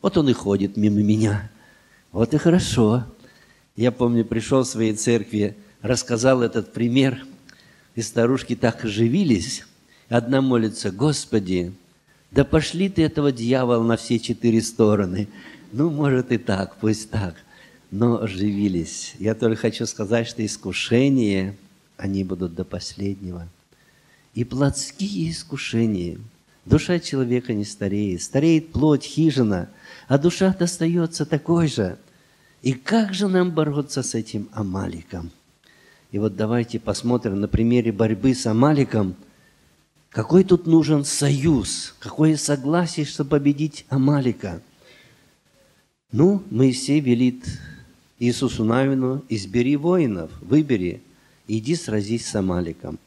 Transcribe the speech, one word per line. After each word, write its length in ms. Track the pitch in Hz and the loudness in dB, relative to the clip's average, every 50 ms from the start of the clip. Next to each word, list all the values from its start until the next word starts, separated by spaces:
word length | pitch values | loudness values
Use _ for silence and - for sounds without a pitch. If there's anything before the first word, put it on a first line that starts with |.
| - | -2
Вот 140 | 202 - 185 | 0 2 2
он 100 | 156 135 | 4 4
и 40 | 120 | 2
ходит 440 | - - 101 101 98 95 101 101 | 2 2 0 0 2 0 -2 -2
мимо 260 | 113 104 104 104 104 104 | 2 2 2 4 4 4
меня. 480 | 104 107 110 110 107 104 104 101 - - _ _ _ _ _ _ _ _ _ _ _ - | 2 2 2 2 2 0 0 -4 -8 -16 _ _ _ _ _ _ _ _ _ _ _ -2
Вот 200 | 104 113 - - | -2 0 2 0
и 60 | 147 | 2
хорошо. 680 | - 170 165 180 - - - 127 113 107 110 123 120 - - - - - _ _ _ _ _ _ _ _ _ | 4 4 4 4 2 0 2 4 4 4 4 2 0 -4 -14 -20 -20 -20 _ _ _ _ _ _ _ _ _
Я 160 | - 113 123 | 0 0 0
помню, 340 | 120 - 123 120 120 117 113 | 2 2 0 2 2 2 0
пришёл 380 | 110 113 113 107 - 135 135 127 | 0 -2 -4 -2 2 2 2 2
в 60 | 127 | 0
своей 260 | - 110 113 110 107 | -2 -2 0 0 0
церкви, 600 | 107 - 123 117 117 101 - - 104 104 101 98 - - _ _ _ - | -2 0 2 2 2 0 -2 -2 -2 -2 -2 -4 -8 -20 _ _ _ -2
рассказал 600 | 104 127 120 - - 120 113 113 131 131 127 120 | -2 -2 -2 0 -2 -4 2 4 4 4 4 2
этот 300 | 117 - 117 104 - - | 0 -2 -4 -6 -6 -6
пример, 540 | 117 117 120 117 135 135 135 123 - - - - - _ _ - _ _ _ _ _ _ _ _ | -4 -2 0 2 4 2 2 0 -4 -10 -18 -20 -20 _ _ -20 _ _ _ _ _ _ _ _
и 60 | - 113 | -8 -8
старушки 520 | - - 120 113 120 135 127 - - 123 | -4 0 0 2 2 2 0 -2 -6 -6
так 300 | - - 120 113 - - | 0 0 -2 -2 -2 -6
оживились. 800 | 113 101 104 117 117 127 185 202 156 120 95 87 - - - - _ _ _ _ _ _ _ _ _ | -6 0 2 2 2 2 2 2 2 2 0 0 -4 -8 -12 -12 _ _ _ _ _ _ _ _ _
Одна 340 | 117 120 117 117 135 135 135 | -2 -2 0 2 0 2 2
молится: 500 | 131 127 120 110 110 95 - - 104 92 | 2 2 2 2 0 -4 -4 -8 -8 -4
«Господи, 800 | 98 127 156 147 - - - - 110 98 90 92 90 87 87 101 - _ _ _ _ _ _ _ _ _ _ | 0 0 0 0 -2 -4 -2 -2 -2 0 0 -2 -2 -2 -4 -8 -14 _ _ _ _ _ _ _ _ _ _
да 140 | - 139 139 | 2 2 2
пошли 440 | - - 160 147 - - 165 190 196 | 4 2 0 0 0 -2 -2 -2 -2
ты 140 | 196 - 160 | 2 2 0
этого 300 | 151 - 156 143 143 135 | 0 2 0 0 0 0
дьявола 500 | 120 113 117 127 131 127 120 123 117 113 | 0 0 0 0 2 2 2 2 2 4
на 140 | 117 117 | 2 2
все 220 | 110 - - 123 113 | 0 0 -2 -2 -2
четыре 420 | - - 120 - - 120 113 113 110 | 0 -4 -6 0 2 2 4 4 2
стороны». 680 | - - - 113 107 104 101 101 90 90 98 104 104 - - - - - - - - - | 0 2 2 4 4 6 4 2 0 0 -4 -4 -6 -8 -20 -20 -20 -20 -20 -20 -14 -4
Ну, 180 | 113 147 170 | -2 0 0
может, 400 | 156 143 151 143 135 127 123 - | 0 0 0 2 2 2 0 0
и 80 | 120 110 | -2 -2
так, 380 | - - 104 95 98 90 - | 0 -2 -2 -2 -2 -6 -6
пусть 340 | - - 110 107 104 - - | -4 0 0 0 -2 -4 -8
так. 240 | - 107 98 90 85 - - _ - - - - _ _ _ _ | -6 -6 -4 -6 -8 -12 -20 _ -20 -20 -20 -20 _ _ _ _
Но 320 | - 98 117 120 117 110 - | -4 0 2 2 2 0 -2
оживились. 920 | 110 92 92 98 104 101 101 104 101 92 87 82 78 - - - - - - | -4 -4 -2 -2 -2 0 0 0 0 0 -2 -4 -6 -8 -12 -14 -14 -14 -6
Я 160 | 95 107 110 | -2 -2 -2
только 280 | 113 127 113 113 107 - | 0 0 0 0 0 -2
хочу 240 | 113 104 - 117 | -4 -2 -2 -8
сказать, 420 | 107 - - 110 95 113 117 117 113 | -8 -6 -8 -4 0 0 0 0 -2
что 160 | - - 110 | -6 -6 -6
искушения, 1120 | 104 - - - 95 90 - - - 117 120 135 143 139 131 117 104 98 95 95 98 101 - _ _ _ _ _ _ _ | -6 -6 -8 -8 -8 -6 -6 -4 2 2 4 4 4 2 2 2 2 0 0 -2 -4 -8 -12 _ _ _ _ _ _ _
они 260 | _ 98 98 98 95 95 | _ -8 -6 -4 -4 -4
будут 320 | 90 92 87 95 87 82 | -4 -4 -6 -6 -6 -6
до 100 | - 92 | -8 -8
последнего. 840 | - - 90 - - - - 98 98 98 95 98 92 90 87 85 87 _ _ _ _ _ _ _ _ _ _ _ _ _ _ _ _ _ | -8 -8 -12 -10 -12 -10 -8 -6 -6 -6 -8 -10 -12 -10 -10 -12 -14 _ _ _ _ _ _ _ _ _ _ _ _ _ _ _ _ _
И 100 | - 123 | -8 -6
плотские 840 | 123 123 127 143 139 - - - - - - 196 202 208 185 165 160 | -6 -2 0 0 0 0 -2 -8 -10 -8 -8 -8 -6 -4 -4 -4 -4
искушения. 880 | 165 - - - - 135 - - - 113 117 113 107 92 87 87 82 - 107 110 _ _ _ _ _ _ _ | -6 -10 -12 -12 -12 -10 -10 -4 0 0 0 0 0 -2 -4 -6 -8 -10 -16 -20 _ _ _ _ _ _ _
Душа 320 | - - 156 - - 180 170 | 2 2 2 2 0 -2 -2
человека 560 | 160 - - 135 131 120 123 123 120 - 117 | -2 -4 -2 -2 0 0 0 -2 -2 -2 -4
не 100 | 104 104 | -4 -4
стареет. 580 | 104 - - 104 98 95 104 107 101 90 85 - | -6 -6 -6 -4 -4 -2 -2 -2 -2 -2 -4 -8
Стареет 500 | - - 139 147 165 165 156 156 - - | -2 0 2 4 4 4 4 2 0 -2
плоть, 320 | - 139 156 147 135 - | 2 4 4 4 2 0
хижина, 680 | - - - 160 160 135 135 123 107 101 90 87 - - - - - - - - - | -4 -2 2 2 2 4 4 2 2 2 -2 -4 -6 -12 -20 -20 -20 -20 -20 -4 2
а 100 | 127 139 | 2 2
душа 360 | 143 175 170 - 190 190 185 185 | 2 2 0 2 0 0 2 0
остаётся 680 | 175 175 175 - 165 160 170 175 170 165 165 - 156 | -2 -4 -2 -2 -2 0 0 0 0 -2 -2 -6 -4
такой 440 | 147 - 147 - - 170 170 170 151 | -2 -2 -4 0 0 2 2 2 0
же. 280 | 123 - 104 90 - - _ _ _ _ _ _ _ _ _ _ _ _ | 0 -2 -2 -4 -4 -8 _ _ _ _ _ _ _ _ _ _ _ _
И 120 | - 123 131 | -4 -4 -4
как 420 | 123 - - 208 226 220 196 190 | -4 -4 0 0 0 0 0 -2
же 140 | 180 202 196 | -2 -2 0
нам 240 | 185 180 180 180 165 | 2 2 2 2 0
бороться 500 | 160 156 151 143 147 143 131 - - 123 | -2 -2 0 0 -4 -4 -4 -4 -6 -6
с 140 | - - | -4 -4
этим 320 | 117 110 - - 110 101 - - | -6 -6 -6 -8 -8 -8 -8 -8
Амаликом? 800 | - 107 98 92 98 95 87 87 85 82 _ - 90 82 82 - _ _ _ _ _ _ _ _ _ _ _ _ _ _ _ | -6 -6 -4 -4 -4 -4 -6 -8 -10 -14 _ -12 -12 -12 -12 -16 _ _ _ _ _ _ _ _ _ _ _ _ _ _ _
И 80 | - 101 | -6 -2
вот 160 | 104 110 95 | -2 -2 -2
давайте 460 | 92 110 107 117 120 117 113 - 110 | -2 -2 0 0 0 -2 -2 -6 -8
посмотрим 600 | - - 101 - - 120 123 123 - 117 95 101 | -4 -4 -6 -4 0 0 0 0 0 -2 -2 -2
на 60 | 101 | -4
примере 460 | 104 - - 113 117 120 123 113 113 110 | -2 0 0 2 4 2 2 2 0 0
борьбы 420 | 95 113 110 110 95 98 135 131 | 0 0 0 0 0 2 0 0
с 120 | 127 - | 0 0
Амаликом, 680 | 117 110 113 127 147 156 143 135 - - 113 101 92 90 - - - _ _ _ _ _ _ _ _ _ _ _ _ _ _ _ _ | 0 2 4 4 4 4 4 2 0 0 0 0 0 -4 -8 -16 -20 _ _ _ _ _ _ _ _ _ _ _ _ _ _ _ _
какой 320 | _ - 113 - 156 180 190 | _ -6 -4 4 4 4 6
тут 240 | 190 185 170 175 | 6 4 2 4
нужен 380 | 165 165 165 156 143 156 147 139 | 4 4 4 6 4 2 0 0
союз, 880 | 139 - - 147 143 143 139 135 165 156 127 98 - - - - - - _ | -2 -4 0 0 0 0 2 2 2 2 2 0 -2 -6 -8 -10 -12 -16 _
какое 360 | - 123 - - 156 156 156 | -16 -14 -2 2 4 4 4
согласие, 680 | 147 - - 147 139 127 139 156 175 180 156 - - 147 | 2 0 -2 -2 -2 0 0 0 0 0 0 -2 -4 -6
чтобы 240 | 143 - - 151 139 | -6 -4 -6 -4 0
победить 560 | 151 147 143 143 143 139 156 151 - - - _ | 0 2 4 2 2 2 -2 -4 -4 -8 -10 _
Амалика. 720 | - 139 131 139 147 143 131 123 110 - - 98 85 85 - _ _ _ _ - - - _ _ _ _ _ _ _ _ _ _ _ _ _ _ _ _ _ _ _ _ _ _ | 0 2 2 4 2 2 2 0 -2 -2 -6 -10 -10 -10 -14 _ _ _ _ -20 -20 -20 _ _ _ _ _ _ _ _ _ _ _ _ _ _ _ _ _ _ _ _ _ _
Ну, 320 | - 110 147 185 202 196 190 - | 2 4 4 4 4 2 -2 -4
Моисей 480 | - 113 131 135 123 127 - - 139 156 | 0 2 2 2 2 0 -2 0 0 0
велит 460 | 147 127 120 117 127 127 123 - - - - - - - - - - - _ _ _ _ _ _ | 4 2 2 4 4 0 0 -2 -10 -12 -12 -12 -14 -16 -20 -20 -20 -20 _ _ _ _ _ _
Иисусу 460 | 120 120 120 - 139 123 - - 113 | -2 -2 0 0 -2 -4 -2 0 0
Навину: 580 | 107 113 127 135 139 139 131 131 127 131 143 143 - | 2 2 2 2 2 0 0 0 -2 -2 -4 -6 -6
«Избери 480 | 110 104 98 95 95 120 120 127 147 | -6 -6 -6 -4 -2 0 2 2 0
воинов, 560 | 143 143 170 180 185 160 123 104 90 82 78 - - | 0 0 0 2 2 2 0 -2 -4 -8 -10 -12 -16
выбери, 600 | - - 127 151 156 139 131 104 90 87 87 - - _ _ _ _ _ _ _ _ | -4 2 2 2 4 2 0 0 0 -4 -6 -8 -14 _ _ _ _ _ _ _ _
иди 300 | - 104 110 107 123 170 | -6 -6 -4 -2 -2 -4
сразись 500 | 165 - - 110 107 101 101 117 117 107 | -4 -4 -4 -4 -4 -2 -2 -4 -6 -6
с 80 | - - | -4 -4
Амаликом». 640 | 107 95 95 90 87 90 82 82 - - - - - _ | -2 -2 0 -2 -2 -4 -6 -8 -10 -12 -12 -12 -12 _